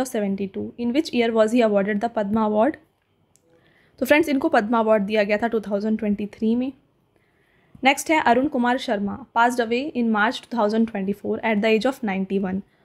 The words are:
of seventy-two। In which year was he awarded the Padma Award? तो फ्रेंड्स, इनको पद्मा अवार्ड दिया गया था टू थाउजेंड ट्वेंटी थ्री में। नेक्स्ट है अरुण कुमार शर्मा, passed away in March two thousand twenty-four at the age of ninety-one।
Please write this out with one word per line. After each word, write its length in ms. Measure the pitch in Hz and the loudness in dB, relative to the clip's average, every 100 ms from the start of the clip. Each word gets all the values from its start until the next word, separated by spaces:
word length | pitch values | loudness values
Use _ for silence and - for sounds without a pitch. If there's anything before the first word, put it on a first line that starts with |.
of 60 | 254 | -2
seventy-two। 580 | 226 202 196 196 208 214 247 | -2 -2 -4 -6 -8 -10 -6
In 140 | 240 262 | -4 -4
which 180 | 330 | -2
year 180 | 240 233 226 | -2 0 2
was 180 | 220 247 | 2 4
he 60 | 220 | 2
awarded 380 | 202 196 208 | 2 0 -2
the 100 | 233 226 | -2 -4
Padma 260 | 196 220 214 | -2 0 0
Award? 260 | 214 247 - _ _ _ _ _ _ _ _ _ _ _ - | 2 0 0 _ _ _ _ _ _ _ _ _ _ _ -8
तो 60 | 247 | 2
फ्रेंड्स, 220 | 294 311 | 4 4
इनको 200 | 277 320 | 0 2
पद्मा 300 | 269 214 233 | 0 2 0
अवार्ड 240 | 220 220 | 2 2
दिया 200 | 196 214 | 2 0
गया 120 | 208 208 | 0 0
था 100 | 226 | 0
टू 120 | 226 | -4
थाउजेंड 380 | 208 202 214 220 | -4 -4 -2 -2
ट्वेंटी 280 | 214 208 208 | -2 -2 -4
थ्री 200 | - 220 240 | -4 -2 0
में। 160 | 254 - _ _ _ _ _ _ _ _ _ - | -4 -10 _ _ _ _ _ _ _ _ _ 0
नेक्स्ट 260 | 254 277 - | 0 0 2
है 100 | 311 | 2
अरुण 260 | 240 240 294 | 4 2 2
कुमार 300 | 262 240 254 | 0 0 -2
शर्मा, 400 | 262 208 202 202 247 233 | -2 -4 -4 -8 -6 2
passed 280 | 240 247 | 2 2
away 160 | 226 240 285 240 | -2 -2 -2 -2
in 160 | 226 | 0
March 240 | 214 214 262 | 2 0 -2
two 140 | - 240 | -6 -2
thousand 340 | 208 220 226 | 0 2 0
twenty-four 460 | 202 190 202 208 220 220 | -2 -4 -4 -6 -4 0
at 120 | 208 | 0
the 80 | 220 220 | 2 2
age 120 | 254 | 2
of 80 | 262 208 | -2 -4
ninety-one। 500 | 190 190 196 190 190 - _ | -4 -2 -2 -2 -4 -8 _